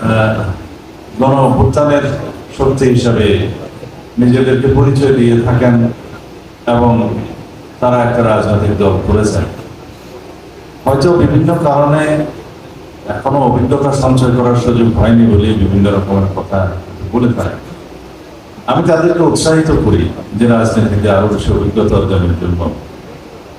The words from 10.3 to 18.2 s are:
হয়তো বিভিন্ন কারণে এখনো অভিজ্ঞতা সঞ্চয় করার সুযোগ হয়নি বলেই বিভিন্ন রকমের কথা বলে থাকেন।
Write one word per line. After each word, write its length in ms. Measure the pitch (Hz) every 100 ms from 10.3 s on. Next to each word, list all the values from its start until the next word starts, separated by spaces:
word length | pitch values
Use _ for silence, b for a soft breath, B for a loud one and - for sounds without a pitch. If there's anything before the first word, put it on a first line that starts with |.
| - - - - - -
হয়তো 280 | 139 175
বিভিন্ন 420 | 175 - - 170 165
কারণে 640 | 147 190 147 151 151 151 151 - - - - - - - -
এখনো 320 | 107 135 139
অভিজ্ঞতা 520 | 123 - 120 143 143
সঞ্চয় 440 | 139 131 131 123 123
করার 200 | 123 120
সুযোগ 420 | 120 113 113 101
হয়নি 280 | 110 117 113
বলেই 280 | 101 107
বিভিন্ন 360 | 98 95 98 101
রকমের 360 | 98 95 98 98 95
কথা 360 | - 98 92 - - - 95
বলে 220 | 123 120
থাকেন। 360 | 101 87 - - - - - - -